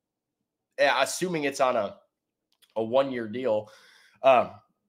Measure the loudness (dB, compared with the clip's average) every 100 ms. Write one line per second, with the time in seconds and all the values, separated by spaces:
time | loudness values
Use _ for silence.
0 | _ _ _ _ _ _ _ 0 2 2
1 | -2 -4 -6 -4 -4 0 0 0 -4 -8
2 | _ _ _ _ _ _ _ -6 0 0
3 | 0 -4 -8 -6 -2 -2 -4 -16 _ _
4 | _ _ 4 4 2 -6 _ _